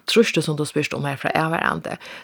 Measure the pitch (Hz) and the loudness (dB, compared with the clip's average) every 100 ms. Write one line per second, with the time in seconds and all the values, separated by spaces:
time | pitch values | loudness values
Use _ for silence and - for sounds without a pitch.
0 | - 220 226 - 156 147 147 - 147 - | 2 4 4 2 0 -2 -2 -2 -2 -2
1 | 143 139 - - 160 160 - 80 - - | -4 -2 0 0 2 0 0 -2 -6 -10
2 | - - | -12 -16